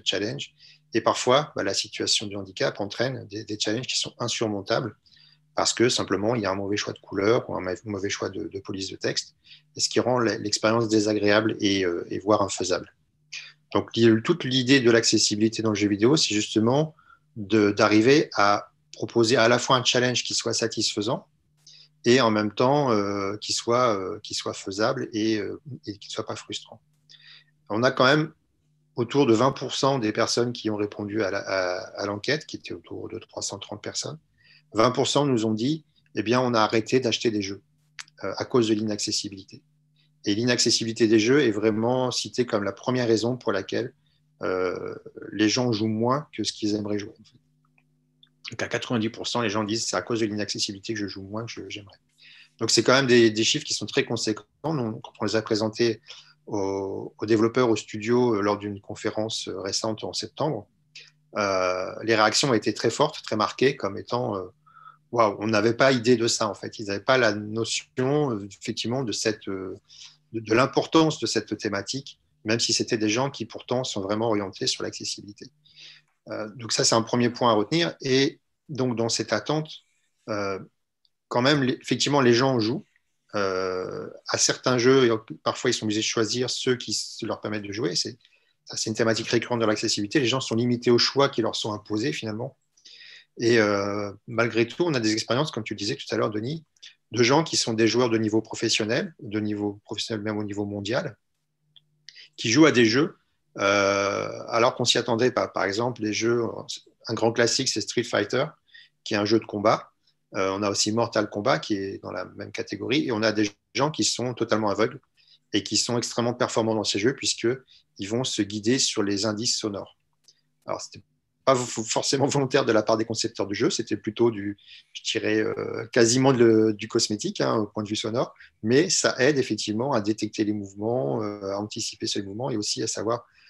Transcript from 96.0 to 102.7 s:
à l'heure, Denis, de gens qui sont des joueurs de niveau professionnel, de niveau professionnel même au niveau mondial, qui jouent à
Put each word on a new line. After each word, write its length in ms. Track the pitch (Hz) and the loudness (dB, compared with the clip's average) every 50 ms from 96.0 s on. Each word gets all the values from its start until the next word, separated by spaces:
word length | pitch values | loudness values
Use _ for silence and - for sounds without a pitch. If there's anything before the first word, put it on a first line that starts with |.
| - - | -6 -4
à 60 | 120 | -2
l'heure, 140 | 110 123 117 | -2 -2 -2
Denis, 340 | 104 107 110 123 156 160 - _ _ _ - - - _ _ _ | -2 -4 -6 -6 -8 -10 -12 _ _ _ -20 -20 -20 _ _ _
de 100 | - 113 | 0 2
gens 220 | 120 113 139 156 160 | 4 4 4 4 2
qui 140 | - - - | 2 -2 -2
sont 160 | - 120 113 | -2 0 2
des 140 | 107 117 110 | 2 2 4
joueurs 200 | 104 120 127 120 | 4 2 2 2
de 80 | 110 | 2
niveau 240 | 113 110 107 104 110 | 0 0 0 0 0
professionnel, 760 | 110 - - - - 113 - - 110 104 117 139 208 180 - - | -2 -4 -6 -4 -2 -2 0 0 0 -2 -2 -2 -4 -6 -10 -14
de 200 | - 104 101 107 | -12 -8 -6 -4
niveau 400 | 107 104 104 101 104 104 101 104 - | -4 -4 -4 -4 -4 -4 -6 -8 -12
professionnel 400 | - 113 107 - - 113 107 104 | -12 -10 -8 -6 -6 -6 -6 -6
même 140 | 107 107 104 | -4 -4 -4
au 60 | 107 | -6
niveau 200 | 101 101 101 104 | -6 -6 -6 -6
mondial, 520 | 101 104 104 98 98 117 139 - 143 - _ _ _ _ _ _ _ _ _ _ _ _ _ _ _ _ _ _ - - - - - _ | -6 -6 -6 -6 -4 -4 -4 -4 -6 -10 _ _ _ _ _ _ _ _ _ _ _ _ _ _ _ _ _ _ -20 -20 -20 -20 -20 _
qui 140 | - - 120 | -4 -2 2
jouent 160 | 110 143 160 | 6 8 8
à 60 | 147 | 8